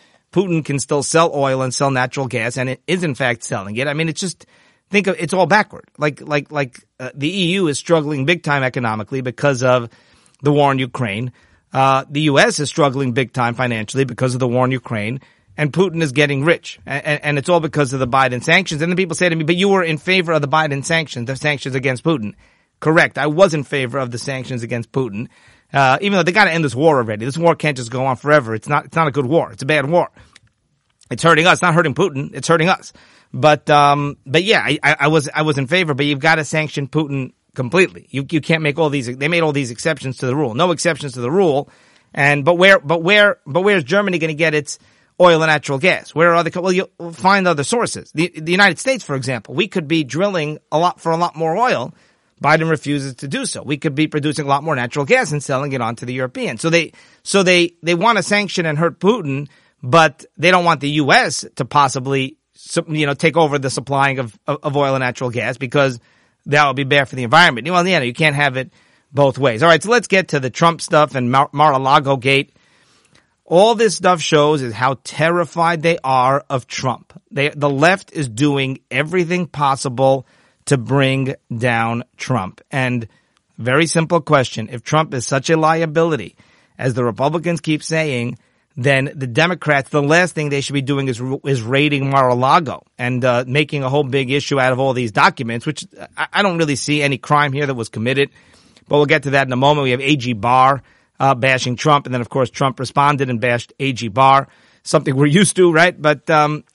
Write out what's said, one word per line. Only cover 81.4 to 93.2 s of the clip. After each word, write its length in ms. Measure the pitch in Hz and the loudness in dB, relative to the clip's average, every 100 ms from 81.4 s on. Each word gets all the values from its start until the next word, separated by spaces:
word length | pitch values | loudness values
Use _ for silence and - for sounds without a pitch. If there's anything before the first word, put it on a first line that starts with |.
| - 117 | -10 -4
down 480 | 123 117 117 117 - - | 0 0 -2 -4 -8 -12
Trump. 440 | - 123 95 - _ | -4 -4 -4 -10 _
And 380 | 143 127 123 113 _ _ _ _ - | -4 -2 -4 -8 _ _ _ _ -8
very 280 | 120 135 165 | 0 2 2
simple 340 | 170 160 170 | 0 0 -2
question. 480 | - 147 123 - 113 | 2 2 0 -6 -10
If 120 | 123 | -10
Trump 320 | - 151 156 | -2 -2 0
is 120 | 135 - | -4 -4
such 220 | 135 - | -4 0
a 60 | 165 | 0
liability, 800 | 156 160 165 151 165 143 85 - _ _ _ - | 2 0 0 0 0 -2 -6 -16 _ _ _ -6
as 160 | 135 | -4
the 100 | 120 | -2
Republicans 560 | 120 104 139 165 165 165 | -2 0 -2 -2 -4 -4
keep 220 | - 151 | -2 -4
saying, 560 | - 160 156 123 120 - _ _ _ - | -2 -4 -2 -4 -6 -8 _ _ _ -4
then 340 | 123 135 135 | 0 0 0
the 120 | 147 131 | -6 -6
Democrats, 640 | 117 170 175 151 143 135 | 0 0 0 0 0 0
the 140 | 151 | 0
last 320 | 143 165 180 | 2 2 2
thing 160 | - 147 | -2 -4
they 100 | 139 | -4
should 140 | 127 | -4
be 80 | 139 | -4
doing 260 | 131 139 135 | -2 -2 -2
is, 140 | 117 127 135 | -4 -6 -6
is 180 | 143 135 | -2 -2
raiding 480 | 110 135 151 143 139 | 0 0 2 0 0
Mar-a-Lago 720 | 139 127 123 131 170 139 85 - - | 2 2 2 2 2 0 -8 -12 -8
and, 260 | 123 123 | -4 -2